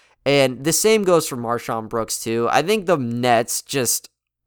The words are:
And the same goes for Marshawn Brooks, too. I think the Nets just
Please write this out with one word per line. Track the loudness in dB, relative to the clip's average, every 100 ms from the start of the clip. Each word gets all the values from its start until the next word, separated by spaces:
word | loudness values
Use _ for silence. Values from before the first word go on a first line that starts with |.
| _ _
And | 0 2 2 0 -2
the |
same | 2 4 2
goes | 4 2 2
for | -4
Marshawn | -4 -4 -4 -6 -4
Brooks, | -6 -4 -6
too. | -4 -2 2
I | 2
think | 2 0 0
the | -2
Nets | -2 0 2 2 2 -6
just | -6 -4 -2 -4 -6 _ _ _